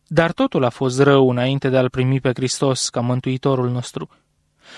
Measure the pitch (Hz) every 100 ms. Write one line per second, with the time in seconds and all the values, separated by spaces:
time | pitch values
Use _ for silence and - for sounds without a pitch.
0 | - 160 165 - 269 160 123 - 131 127
1 | 139 139 131 123 127 135 135 131 127 131
2 | 127 135 131 123 131 - 139 123 - 131
3 | 120 127 131 131 143 131 123 123 - -
4 | - _ _ _ _ _ _